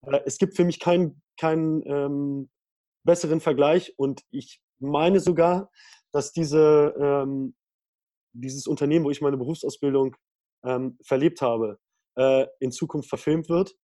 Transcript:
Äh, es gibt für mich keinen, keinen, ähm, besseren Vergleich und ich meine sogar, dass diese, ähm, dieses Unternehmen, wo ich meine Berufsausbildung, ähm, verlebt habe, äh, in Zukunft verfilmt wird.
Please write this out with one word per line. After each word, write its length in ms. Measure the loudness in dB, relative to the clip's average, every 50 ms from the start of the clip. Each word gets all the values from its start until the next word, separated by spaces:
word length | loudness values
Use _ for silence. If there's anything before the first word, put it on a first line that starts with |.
| -6
Äh, 140 | -2 -4 -2 -2
es 140 | -4 -2 -2
gibt 180 | -2 -2 2
für 80 | 0 0
mich 160 | 0 0 -2
keinen, 420 | 0 0 2 2 2 -2 -4 _ _ _ _ -4
keinen, 440 | -2 0 0 2 0 0 -2 -2 -4
ähm, 640 | -4 -4 -4 -2 -4 -4 -4 -4 -4 -6 -8 -10 -12 _ _ _ _ _ _ _ _ _ _ _
besseren 360 | 2 2 2 2 -2 -2 0
Vergleich 540 | 0 -2 2 2 4 4 4 2 0 -4 -6 -4
und 240 | -4 -4 -4 -6 _ _
ich 300 | -14 -14 -12 -14 -20 _ _ _ _ _
meine 400 | -8 -4 0 2 2 4 2 4
sogar, 500 | 2 2 2 4 4 2 2 0 -4 _ _ _ -20 -20 -20 _ _ _ -4
dass 160 | -4 -4 -2 _
diese, 640 | -4 -4 0 4 4 6 6 6 6 4 2 0 -2
ähm, 560 | 0 0 0 0 -2 -4 -4 -6 -6 -8 -10 _ _ _ _ _ _ _ _ _ _ _ _ _ _ _ _
dieses 340 | -14 -12 -10 -10 -10 -6
Unternehmen, 380 | -6 -4 -2 0 0 0 0 0
wo 60 | 0
ich 100 | -4 -2
meine 160 | -2 -2 -2
Berufsausbildung, 800 | -2 -6 -6 -8 -8 -8 -10 -8 -4 -4 0 0 2 0 0 -4 _ _ _ _ _ _ _ _ _ -6
ähm, 320 | -4 -4 -4 -4 -6 -10 _ _
verlebt 380 | -2 0 2 2 0 0 0 -2
habe, 360 | 0 0 0 -2 -4 -6 _ _ _ _ _ _ _ _
äh, 300 | 0 2 4 4 2 2 0 -4 _
in 140 | -6 -6 -4
Zukunft 380 | -6 -8 -6 -6 -8 -8 -6
verfilmt 400 | -10 -6 -2 0 0 0 0 0
wird. 260 | 0 0 0 -2 _ _